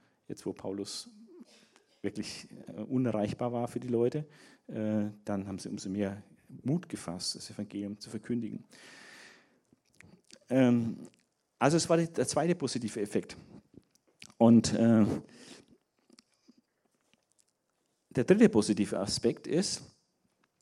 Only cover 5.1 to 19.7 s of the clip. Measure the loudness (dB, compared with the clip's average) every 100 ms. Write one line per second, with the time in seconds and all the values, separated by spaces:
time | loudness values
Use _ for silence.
5.1 | -6 -8 -6 -6 -8 -8 -10 -6 -4 -4
6.1 | -6 -14 _ -20 -8 -2 -2 -4 -10 -8
7.1 | -8 -8 -8 -10 -12 -10 -8 -8 -10 -12
8.1 | -10 -6 -4 -4 -10 -14 -20 -20 -20 -20
9.1 | -20 -20 -20 _ _ _ _ _ _ -20
10.1 | -20 _ -18 -2 4 6 4 2 -6 -12
11.1 | _ _ _ _ 0 2 2 2 2 0
12.1 | -2 -2 0 0 0 -2 -4 -6 -6 -4
13.1 | -4 -4 -10 -20 -20 -20 -20 -20 _ _
14.1 | -20 -10 4 8 8 6 4 4 6 4
15.1 | 0 -8 -20 -20 -20 -20 _ _ _ _
16.1 | _ _ _ _ _ _ _ _ _ _
17.1 | _ _ _ _ _ _ _ _ _ _
18.1 | 0 4 8 8 6 4 2 0 -2 -4
19.1 | 0 0 -2 -2 -2 -2